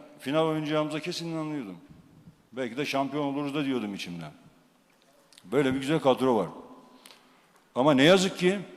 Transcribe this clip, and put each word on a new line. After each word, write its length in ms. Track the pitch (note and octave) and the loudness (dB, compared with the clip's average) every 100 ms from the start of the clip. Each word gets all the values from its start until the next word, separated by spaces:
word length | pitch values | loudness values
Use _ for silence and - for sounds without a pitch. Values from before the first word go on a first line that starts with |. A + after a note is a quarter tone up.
| - - | -16 -14
final 260 | C3 D3+ D#3+ | -4 0 0
oynayacağımıza 540 | D#3 D3+ D#3 D3+ D3+ | 0 -2 -2 -2 -4
kesin 280 | E3+ E3+ E3+ | -8 -8 -8
inanıyordum. 500 | D#3+ D#3 D3+ G#2+ F2 - - - - - - _ | -6 -6 -8 -10 -14 -18 -20 -20 -20 -20 -20 _
Belki 260 | A#2 B2 A#2 | -8 -8 -6
de 80 | D3 | -4
şampiyon 380 | C3+ C#3 C#3+ C#3+ | -2 -2 -2 -4
oluruz 300 | C#3 D3 C#3+ | -4 -4 -4
da 100 | C#3 | -2
diyordum 300 | B2+ G#2 G2 | -2 -4 -8
içimden. 360 | F#2+ F2 D#2 - - _ _ _ _ _ _ _ _ - F2+ | -10 -12 -12 -16 -20 _ _ _ _ _ _ _ _ -20 -2
Böyle 280 | A#2+ C3+ | 2 2
bir 60 | C3 | 0
güzel 200 | C3+ D#3+ | 0 0
kadro 360 | D#3 B2+ B2+ A2+ | 2 4 4 2
var. 120 | E2+ - - - - - - - _ _ _ _ _ A#2+ | 0 -6 -20 -20 -20 -20 -20 -20 _ _ _ _ _ 0
Ama 180 | C#3+ | 4
ne 100 | C3 | 6
yazık 340 | C#3+ F#3+ F#3+ - | 8 8 4 0
ki 200 | F3+ G3+ E3+ | 0 0 -4